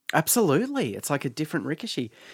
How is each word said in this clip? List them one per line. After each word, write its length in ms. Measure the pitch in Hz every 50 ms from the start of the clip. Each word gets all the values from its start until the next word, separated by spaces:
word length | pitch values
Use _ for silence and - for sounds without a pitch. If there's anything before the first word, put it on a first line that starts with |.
| _ -
Absolutely. 840 | - 151 160 - - 240 220 165 135 165 240 269 285 269 180 117 98
It's 160 | - - -
like 140 | 143 139 -
a 40 | 135
different 380 | 113 - 156 - - - - 131
Rikishi. 420 | 160 - - - - - 123 110 - - - -